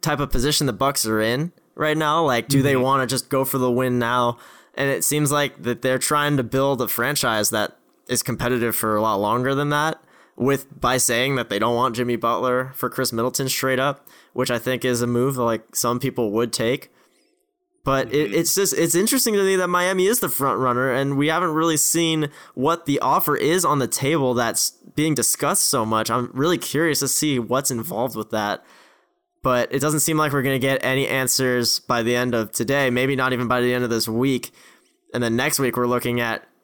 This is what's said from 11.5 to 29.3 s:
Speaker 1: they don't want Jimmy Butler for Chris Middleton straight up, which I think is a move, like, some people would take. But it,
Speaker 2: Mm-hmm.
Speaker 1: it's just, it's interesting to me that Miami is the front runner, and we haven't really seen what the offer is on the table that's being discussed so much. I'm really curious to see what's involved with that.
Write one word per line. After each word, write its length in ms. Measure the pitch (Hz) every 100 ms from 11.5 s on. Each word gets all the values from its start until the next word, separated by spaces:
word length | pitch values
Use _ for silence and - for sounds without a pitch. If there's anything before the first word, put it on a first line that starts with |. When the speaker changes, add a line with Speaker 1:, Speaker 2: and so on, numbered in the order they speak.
Speaker 1:
they 80 | 101
don't 180 | 113 117
want 180 | 127 113
Jimmy 200 | 123 120
Butler 560 | 117 110 127 127 131
for 140 | 135 123
Chris 240 | - 127
Middleton 360 | 113 123 123 135
straight 300 | - 135 127
up, 300 | 139 139 - - -
which 180 | - 127
I 80 | 120
think 260 | 127 127
is 180 | 127 120
a 40 | 120
move, 300 | 120 127 135
like, 400 | 117 113 - -
some 240 | 123 120
people 300 | 135 127 110
would 200 | 107 120
take. 380 | - 113 135 - _ _ _ _ _ _ _ _ _
But 280 | - 135 -
it, 160 | 147 151
Speaker 2:
Mm-hmm. 40 | 160
Speaker 1:
it's 140 | 165
just, 200 | 190 196 -
it's 180 | 165
interesting 400 | 170 214 269 240
to 80 | 202
me 140 | 196 190
that 120 | 180
Miami 380 | 180 180 190 185
is 140 | 240
the 80 | 170
front 300 | - 139 104
runner, 320 | 127 120 131
and 240 | 127 139 139
we 120 | 147
haven't 240 | 160 175
really 220 | 156 165 156
seen 520 | - 170 165 160 147 - -
what 320 | - 135 170 170
the 120 | 143
offer 360 | 131 165 160 143
is 280 | 143 180
on 140 | 170 143
the 100 | 123
table 460 | - 139 160 131
that's 360 | 120 117 - - - -
being 200 | - 156
discussed 500 | 147 117 - 139 -
so 200 | - 135 110
much. 240 | 110 110
I'm 200 | 117 123
really 240 | 127 151 175
curious 420 | - 143 165 143
to 80 | 135
see 300 | - 151 131
what's 320 | 110 127 139
involved 460 | 120 110 95 127 113
with 140 | 107
that. 340 | 110 104 98 - - - _ _ _ _